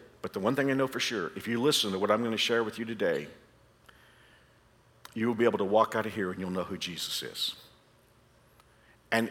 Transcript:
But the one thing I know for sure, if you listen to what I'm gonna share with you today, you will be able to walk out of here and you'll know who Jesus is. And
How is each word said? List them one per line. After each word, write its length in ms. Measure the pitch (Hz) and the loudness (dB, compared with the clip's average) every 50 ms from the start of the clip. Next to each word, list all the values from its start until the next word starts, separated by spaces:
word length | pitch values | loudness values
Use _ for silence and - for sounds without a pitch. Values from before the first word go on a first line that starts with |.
| - - - - - | -14 -20 -16 -10 -10
But 100 | 107 - | -8 -6
the 60 | 104 | -2
one 160 | 95 113 135 | 0 0 2
thing 160 | 139 139 139 | 2 2 2
I 20 | 135 | 2
know 140 | 135 135 | 2 0
for 120 | 131 - 123 | 0 0 -4
sure, 320 | - - 123 104 85 76 - | -4 -2 -2 -4 -4 -4 -6
if 120 | 98 - | -8 -6
you 140 | 107 117 117 | -4 -2 2
listen 300 | 123 151 151 - 117 101 | 2 2 2 2 0 0
to 80 | 95 92 | 0 0
what 100 | 101 101 | 2 2
I'm 140 | 107 110 120 | 2 2 2
gonna 120 | 113 113 | 0 0
share 280 | 104 - - 120 117 113 | 0 0 2 2 2 0
with 160 | 107 - - | 0 -4 -6
you 40 | 117 | -6
today, 440 | 110 113 101 104 87 78 69 76 - - - - - - - - _ _ _ - - - - - - - - - - - - - _ _ _ _ _ _ _ _ _ _ _ _ - - | -6 -2 0 0 2 2 0 -2 -6 -14 -20 -20 -20 -20 -20 -20 _ _ _ -20 -20 -20 -20 -20 -20 -20 -20 -20 -20 -20 -20 -20 _ _ _ _ _ _ _ _ _ _ _ _ -12 -4
you 140 | 110 110 | -2 0
will 80 | 120 117 | 0 2
be 100 | 107 120 | 4 4
able 140 | 117 101 98 | 4 4 4
to 40 | 101 | 0
walk 320 | 95 104 110 110 - - | 4 6 6 6 6 2
out 120 | 113 107 | -2 -2
of 60 | 110 92 | -2 -2
here 180 | 107 95 92 | -2 -2 -2
and 80 | 90 - | -4 -4
you'll 100 | 95 90 | -6 -4
know 140 | 92 92 87 | -4 -4 -4
who 140 | 87 98 | -4 -6
Jesus 440 | - - 87 85 78 - - - - | -6 -6 -8 -6 -8 -8 -6 -6 -6
is. 340 | - 58 50 - - - - - - - - _ _ _ _ _ _ _ _ _ _ _ _ _ _ _ _ - - _ _ _ _ _ - _ _ _ | -6 -8 -8 -6 -6 -6 -6 -10 -18 -20 -20 _ _ _ _ _ _ _ _ _ _ _ _ _ _ _ _ -20 -20 _ _ _ _ _ -20 _ _ _
And 180 | - 113 113 110 | 0 0 2 0